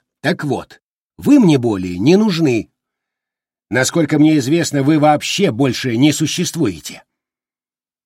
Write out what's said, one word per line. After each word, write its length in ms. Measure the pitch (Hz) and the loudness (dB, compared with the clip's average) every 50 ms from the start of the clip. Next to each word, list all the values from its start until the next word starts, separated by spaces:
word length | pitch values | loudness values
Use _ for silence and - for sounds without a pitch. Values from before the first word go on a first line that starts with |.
| _ _ _ _ | _ _ _ _
Так 240 | - 143 175 180 160 | -4 -4 -4 -4 -4
вот, 340 | 139 120 90 80 - - _ _ _ _ _ _ _ _ | -6 -6 -6 -8 -12 -20 _ _ _ _ _ _ _ _
вы 220 | - 98 226 285 285 | -4 0 4 4 6
мне 180 | 226 170 151 | 6 4 4
более 400 | 131 120 117 104 95 90 92 87 90 | 2 2 0 -2 -2 -4 -6 -4 -2
не 160 | 104 143 180 | 2 4 4
нужны. 540 | 202 220 220 175 165 165 139 120 107 90 _ _ _ _ _ _ _ _ _ _ _ _ _ _ _ _ _ _ _ _ - | 4 4 2 0 0 0 0 0 -2 -4 _ _ _ _ _ _ _ _ _ _ _ _ _ _ _ _ _ _ _ _ -4
Насколько 480 | 110 123 131 - - 170 160 139 156 | -2 -2 0 0 0 -2 -2 0 2
мне 200 | 151 151 156 156 | 2 2 4 2
известно, 460 | 151 117 131 160 175 147 - - 143 131 | 2 0 0 -2 -2 -2 -2 -4 -2 0
вы 160 | 143 160 151 | 0 2 2
вообще 520 | 147 151 151 147 - - - - 202 170 | 2 2 2 0 -2 -6 -4 -2 -2 -2
больше 460 | 113 107 143 131 110 - - 127 113 | 0 0 -2 -2 -2 -4 -6 -4 -2
не 160 | 117 139 156 - | 2 2 2 0
существуете". 880 | - 151 143 - - 180 - - 165 151 107 87 76 - - - - _ _ _ _ _ _ _ _ _ _ _ _ _ _ _ _ _ _ _ _ _ | 0 -4 -6 -4 -4 -6 -6 -4 -4 -4 -4 -4 -8 -14 -18 -20 -20 _ _ _ _ _ _ _ _ _ _ _ _ _ _ _ _ _ _ _ _ _